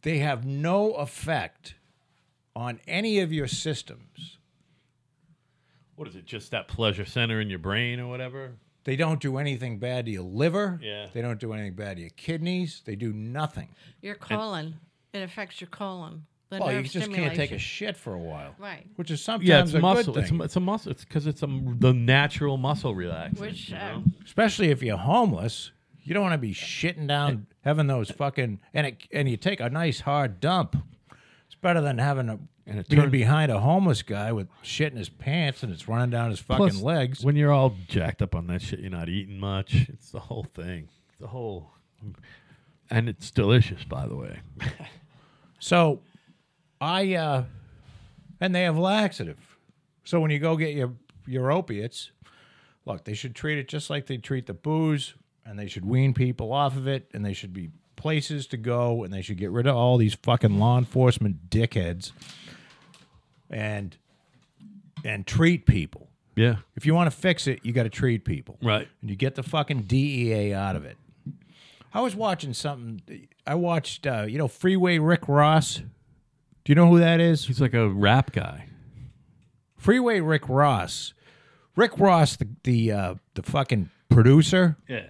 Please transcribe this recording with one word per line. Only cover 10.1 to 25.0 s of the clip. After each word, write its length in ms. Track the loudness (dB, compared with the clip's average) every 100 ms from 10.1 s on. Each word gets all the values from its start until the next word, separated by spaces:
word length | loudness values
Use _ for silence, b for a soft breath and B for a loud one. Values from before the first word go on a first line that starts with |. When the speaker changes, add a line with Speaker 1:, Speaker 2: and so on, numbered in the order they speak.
Speaker 1:
your 120 | -8
liver. 560 | -8 -2 -2 0 -4 -6
Speaker 2:
Yeah. 260 | -10 -12 -10
Speaker 1:
They 80 | -8
don't 180 | -6 -8
do 120 | -8
anything 220 | -8 -10
bad 240 | -10 -12 -12
to 40 |
your 100 | -16
kidneys. 680 | -14 -8 -6 -4 -4 -4 -8 -12
They 100 | -8
do 160 | -8
nothing. 560 | -8 -10 -8 -8 -8 -16 b b b
Speaker 3:
Your 120 | -16
Speaker 2:
And 80 | -16
Speaker 3:
colon. 540 | -8 -6 -6 -8 -10 -14 _ _ _
It 80 | -12
affects 400 | -12 -12 -14 -16
your 80 | -18
colon. 580 | -12 -12 -12 -14 -18 -20 _ _
The 100 | -6
Speaker 1:
Well, 100 | -4
you 60 | -4
Speaker 3:
nerve 80 | -6
Speaker 1:
just 260 | -8 -6
can't 240 | -4 -4 -4
take 160 | -4
a 80 | -6
Speaker 3:
stimulation. 0 |
Speaker 1:
shit 380 | -10 -8 -10 -10
for 160 | -12
a 60 | -10
while. 360 | -10 -12 -14 -16
Speaker 3:
Right. 300 | -16 -16 -16 -12
Speaker 1:
Which 160 | -8
is 100 | -6
sometimes 280 | -6 0 6
Speaker 2:
Yeah, 120 | 6
it's 100 | 6
Speaker 1:
a 60 | 2
Speaker 2:
muscle. 340 | 4 4 2
Speaker 1:
good 20 | -2
thing. 80 |
Speaker 2:
It's, 80 | -2
mu-, 120 | -2 -2
it's 100 | -2
a 40 |
muscle. 300 | -2 -4 -6
It's 100 | -12 -6
'cause 220 | -4 -4
it's 160 | -6
a, 40 | -6
the 460 | -6 -6 2 4
natural 600 | 4 4 4 2 -2 -2 -2
muscle 400 | -2 -2 -4 -4
relaxant, 440 | -6 -6 -6 -8
Speaker 3:
Which, 300 | -8 -12 -12
Speaker 2:
you 60 | -12
Speaker 3:
uh, 40 | -10 0
Speaker 2:
know? 60 | 0 0
Speaker 1:
Especially 460 | -8 0 0 2 2
if 120 | 2
you're 160 | 0
homeless. 720 | -2